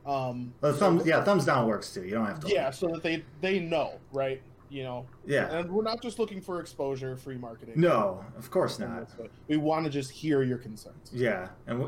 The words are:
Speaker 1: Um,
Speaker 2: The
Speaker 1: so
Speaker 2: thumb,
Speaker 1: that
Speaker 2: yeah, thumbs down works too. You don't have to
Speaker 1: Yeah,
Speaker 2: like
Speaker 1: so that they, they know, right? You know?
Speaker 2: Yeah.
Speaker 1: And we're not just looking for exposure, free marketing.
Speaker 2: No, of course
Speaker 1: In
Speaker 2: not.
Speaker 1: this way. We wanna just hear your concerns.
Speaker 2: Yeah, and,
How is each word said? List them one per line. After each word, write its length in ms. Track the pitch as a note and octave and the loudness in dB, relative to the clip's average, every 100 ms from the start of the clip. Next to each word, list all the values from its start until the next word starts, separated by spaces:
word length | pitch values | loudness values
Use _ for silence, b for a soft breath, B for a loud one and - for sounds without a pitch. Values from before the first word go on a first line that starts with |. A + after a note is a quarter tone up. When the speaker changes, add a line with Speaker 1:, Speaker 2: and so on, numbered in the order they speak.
| C#3+ | -4
Speaker 1:
Um, 480 | C#3 B2+ B2 B2 - | -2 -2 -4 -8 0
Speaker 2:
The 140 | D3 | 2
Speaker 1:
so 40 | C#3+ | 4
Speaker 2:
thumb, 180 | G3 E3+ | 6 6
Speaker 1:
that 100 | D#3+ | 6
Speaker 2:
yeah, 160 | D3+ | 4
thumbs 220 | G3+ G3 C3+ | 6 4 4
down 200 | C3+ A2 | 4 4
works 280 | G2+ - | 0 -4
too. 100 | G2 | -8
You 80 | F#2 | -4
don't 140 | A2 G#2+ | -2 -2
have 160 | D#3 | -2
to 80 | D#3+ | 0
Speaker 1:
Yeah, 120 | F#3 C3+ | 2 2
Speaker 2:
like 80 | |
Speaker 1:
so 140 | C3+ F3 | 0 -2
that 120 | E3 | 0
they, 220 | E3 E3 D#3+ - | -2 -2 -6 -4
they 200 | F#3 G3 | 0 0
know, 320 | E3 D#3+ C#3 - - | 2 0 0 -4 -6
right? 300 | C3+ C3+ C3 - - - | -2 -2 -2 -10 -20 -14
You 160 | C#3 | -8
know? 220 | C3 B2 C3 - - | -6 -8 -10 -12 -2
Speaker 2:
Yeah. 240 | C#3 G#2+ | 0 0
Speaker 1:
And 220 | E3 E3+ | -2 -2
we're 120 | G3 | 0
not 180 | A3 A#3 | 0 -2
just 180 | A#3+ G#3+ | -6 -4
looking 220 | G#3+ F#3+ | -4 -6
for 180 | F3 F3 | -8 -8
exposure, 560 | - - C#3 C3 C3 B2+ | -6 -6 -4 -4 -6 -8
free 220 | - B2+ | -10 -10
marketing. 380 | A#2+ A#2 A#2 C3 | -10 -14 -4 4
Speaker 2:
No, 480 | E3+ B2+ G#2 F#2 - - | 4 6 2 -2 -10 -14
of 140 | - | -2
course 260 | F#3+ B2+ - | 0 2 0
Speaker 1:
In 100 | A2 | -6
Speaker 2:
not. 180 | A2+ A2+ | -8 -10
Speaker 1:
this 100 | - | -12
way. 120 | A2+ - - | -14 -10 -2
We 80 | D3+ | 0
wanna 340 | D3+ D#3+ D#3+ | 2 2 0
just 220 | C#3+ C3 | -2 -4
hear 320 | - D#3 C#3+ | -4 2 4
your 140 | C3 A#2+ | 4 0
concerns. 520 | - A2 - - - | -6 -14 -16 -20 -8
Speaker 2:
Yeah, 340 | B2 B2 F#2+ F#2 - - | 0 0 0 -4 -10 -6
and, 160 | A#2+ | -4